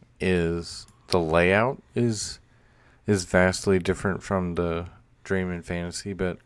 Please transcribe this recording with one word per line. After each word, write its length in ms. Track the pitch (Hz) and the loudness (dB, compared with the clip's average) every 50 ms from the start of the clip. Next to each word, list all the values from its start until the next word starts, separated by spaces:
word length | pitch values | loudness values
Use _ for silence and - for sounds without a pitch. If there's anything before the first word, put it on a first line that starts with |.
| - _ _ _ | -20 _ _ _
is 680 | - 92 92 87 85 82 85 85 82 - - - - - _ _ _ | 0 2 2 2 2 0 -2 -4 -6 -8 -14 -16 -16 -20 _ _ _
the 120 | - - 90 | -2 0 0
layout 640 | 82 78 80 85 87 92 98 104 117 131 - - - _ - | 2 2 4 4 4 4 4 4 2 0 -2 -6 -14 _ -4
is, 440 | 120 120 117 110 104 - - - - _ _ _ _ _ _ _ _ _ _ _ _ _ | -2 0 0 -2 -4 -6 -10 -12 -14 _ _ _ _ _ _ _ _ _ _ _ _ _
is 180 | - 104 92 85 | 0 0 0 0
vastly 540 | - - 92 92 92 - - - 101 95 92 | 2 4 4 4 4 2 0 2 2 2 4
different 420 | 85 98 87 - - 101 87 - - | 2 0 -2 0 -2 -2 -2 -4 -4
from 320 | - 101 95 90 87 85 | -2 -2 -2 -2 -2 -2
the 320 | 90 87 85 85 85 87 - - - _ _ _ _ - | -2 -2 -2 -2 -4 -6 -8 -14 -20 _ _ _ _ -6
Dream 260 | - 98 95 92 90 | -4 -4 -2 -2 -4
and 120 | 90 85 82 | -6 -8 -8
Fantasy, 480 | - 90 87 87 87 85 - - 101 95 | -8 -6 -6 -6 -8 -10 -10 -10 -10 -6
but 240 | 85 95 90 82 - _ | -4 -4 -4 -4 -8 _